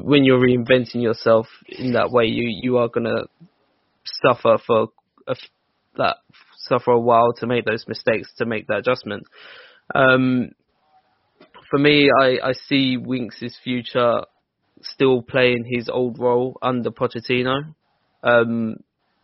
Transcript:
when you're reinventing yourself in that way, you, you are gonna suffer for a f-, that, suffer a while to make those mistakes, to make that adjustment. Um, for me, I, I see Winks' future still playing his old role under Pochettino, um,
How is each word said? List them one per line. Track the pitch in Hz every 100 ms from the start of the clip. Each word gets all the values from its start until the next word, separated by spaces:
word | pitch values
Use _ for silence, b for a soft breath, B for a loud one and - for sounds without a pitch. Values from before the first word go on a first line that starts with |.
when | - 143
you're | 135 127
reinventing | 127 123 117 127 120 120
yourself | 120 113 117 113 113 - -
in | - 127
that | 117 -
way, | 123 113
you, | 113 120 101
you | 127 123
are | 117
gonna | 117 117 113 - _ 170 _ _ _ _ _
suffer | - - 139 120 117 113 -
for | 113 113 _ _ _ -
a |
f-, | 131 - _ _ _ _ -
that, | 117 - _ _ _ _
suffer | - 127 -
a | 120
while | 117 117 120 -
to | 117
make | 123 110
those | 113 -
mistakes, | - - 110 - -
to | 117
make | 110 -
that | 104
adjustment. | 123 123 - 101 - B B B B B -
Um, | 139 131 131 131 127 110 _ _ _ _ _ _ _ _ _ _ - -
for | 143
me, | 143 147 143 123
I, | 131 127
I | 131 127 -
see | 139 135 127
Winks' | 113 131 110 - 120 -
future | - 123 117 - 120 110 - _ _ _ _ _
still | - - 135 127
playing | 117 135 127 123 117
his | 123 117
old | 123 127 113
role | 123 123 131 127
under | 127 127 117
Pochettino, | 110 123 120 - 123 127 135 156 156 _ _ _ _
um, | 123 120 117 117 113 - _ _ _ _